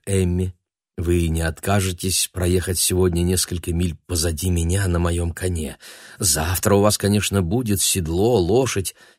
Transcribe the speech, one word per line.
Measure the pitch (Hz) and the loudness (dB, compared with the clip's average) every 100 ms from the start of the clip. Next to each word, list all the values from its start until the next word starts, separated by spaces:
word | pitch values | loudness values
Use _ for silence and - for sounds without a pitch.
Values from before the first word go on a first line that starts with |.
| - | -4
Эмми, | 98 90 90 92 - _ _ _ - | 0 2 0 -2 -6 _ _ _ -6
«вы | 82 87 82 | 0 2 2
не | 80 | 0
откажетесь | 82 73 - 101 95 87 95 - - | -2 -4 -2 0 0 -4 -4 -2 -4
проехать | 92 87 90 90 90 | -2 0 0 0 -2
сегодня | - 90 92 85 | 0 2 2 2
несколько | 87 92 - 87 90 | 2 0 -2 -6 -4
миль | 85 90 78 - | -2 -2 -4 -6
позади | 87 85 80 92 | -2 -2 -2 0
меня | 85 82 98 95 | 0 0 0 0
на | 85 | 0
моем | 87 85 87 | 0 -2 -4
коне. | 82 92 85 71 - - - - - | -4 -4 -4 -6 -10 -18 -20 -20 -6
Завтра | 104 76 80 92 - 101 | -2 0 -2 -2 2 4
у | |
вас, | 104 - | 4 2
конечно, | 98 104 - 98 | 2 2 2 0
будет | 85 117 113 95 | 0 -2 0 0
седло, | - 98 80 85 110 117 | 0 -2 -2 0 2 4
лошадь | 85 120 131 101 87 - - | 4 2 2 -2 -6 -10 -20